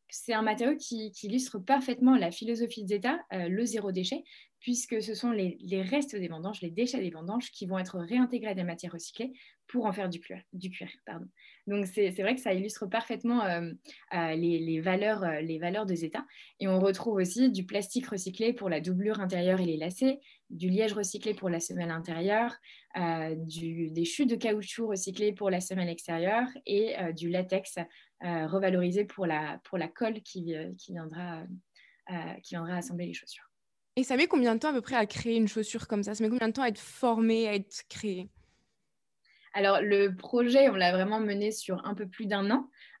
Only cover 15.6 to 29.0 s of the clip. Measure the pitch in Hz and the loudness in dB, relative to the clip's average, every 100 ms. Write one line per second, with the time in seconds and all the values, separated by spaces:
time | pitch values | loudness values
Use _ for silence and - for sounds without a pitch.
15.6 | 175 208 202 175 160 - - - - - | -2 -2 -2 -2 -2 -6 -10 -16 -20 -4
16.6 | 190 185 196 190 233 202 180 226 262 190 | 2 4 4 4 0 2 2 4 4 4
17.6 | 185 208 202 247 - 196 190 185 226 240 | 0 -4 -2 -4 -4 -6 -6 0 0 0
18.6 | 196 160 170 180 208 214 185 180 180 185 | 0 0 0 0 0 0 -2 2 4 4
19.6 | 180 156 165 185 262 277 - _ - 165 | 2 0 -4 2 2 2 -6 _ -16 -4
20.6 | 185 190 220 208 202 202 220 190 185 170 | 2 4 2 0 -4 -4 -4 -2 -2 -2
21.6 | - 180 170 165 170 165 190 214 240 - | -2 -4 -4 -4 -4 -2 2 2 2 -4
22.6 | - - _ 185 170 165 160 160 160 165 | -16 -20 _ -4 -2 0 -2 -4 -6 -6
23.6 | 165 165 165 160 170 - 254 226 226 214 | -6 -4 -2 -2 -2 2 2 2 0 -2
24.6 | 190 - 220 196 196 190 208 190 202 180 | -4 -4 -4 -2 -4 0 0 2 0 0
25.6 | 185 185 175 170 - 165 180 226 254 - | -2 -2 -2 -4 -4 0 2 2 0 -4
26.6 | - 202 220 - 170 165 170 180 185 190 | -2 2 2 0 -4 -2 -2 -2 0 -2
27.6 | 190 175 165 - _ - 175 165 156 190 | -2 -8 -10 -14 _ -10 -4 -2 0 2
28.6 | 190 185 180 196 | 4 4 4 2